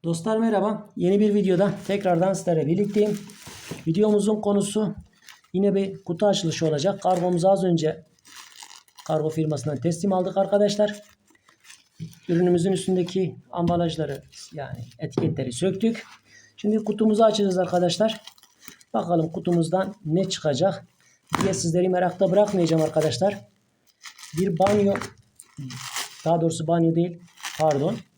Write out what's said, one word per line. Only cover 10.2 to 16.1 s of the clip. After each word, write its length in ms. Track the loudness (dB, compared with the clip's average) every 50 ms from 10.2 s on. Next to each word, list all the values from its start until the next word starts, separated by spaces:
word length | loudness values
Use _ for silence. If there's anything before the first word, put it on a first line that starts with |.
| -2 -2 0
arkadaşlar. 680 | -2 -2 2 2 2 2 2 2 0 0 0 -2 -8 -14 _ _ _ _ _ _ _ _ _ _ _ _ -20 -20 _ _ _ _ _ -18 -18 -18 -20 _ -2
Ürünümüzün 440 | 0 2 4 4 4 2 2 2 0
üstündeki 640 | 0 0 0 0 0 0 -2 -2 -2 -2 -2 -6 -12 -18 _
ambalajları, 720 | -4 -2 0 2 2 2 0 -2 -2 -4 -6 -6 -6 -10 -12 -18 -20 -20 -20 -16 -12
yani 260 | -12 -12 -10 -12 -14 -14 -16 -12 _
etiketleri 540 | -10 -4 -4 -2 -2 -2 -2 -2 -6 -6 -4
söktük. 520 | -2 -2 -2 -2 0 0 -2 -2 -2 -10 -18